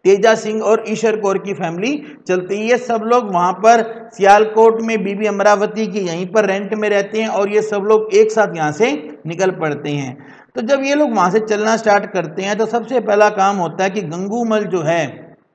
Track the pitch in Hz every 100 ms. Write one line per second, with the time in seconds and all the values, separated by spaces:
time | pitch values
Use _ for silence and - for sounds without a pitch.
0 | 180 196 220 220 214 214 196 226 214 214
1 | 226 214 196 190 196 175 170 170 226 294
2 | - - - 185 180 202 220 240 240 226
3 | 220 240 208 180 175 185 220 233 226 -
4 | - - 196 208 214 220 226 220 226 220
5 | 190 202 214 202 202 202 208 220 214 202
6 | 180 165 180 214 202 196 196 214 214 202
7 | 196 214 220 190 202 208 214 202 196 214
8 | 214 196 220 220 202 170 151 143 233 285
9 | - - 156 170 190 160 156 143 147 147
10 | 131 - - - _ - 226 277 269 285
11 | 294 220 180 214 214 208 214 226 220 202
12 | 196 185 160 160 196 208 220 233 226 262
13 | 208 202 214 190 190 202 165 160 196 202
14 | 165 170 196 233 226 214 196 175 151 170
15 | 139 - - - _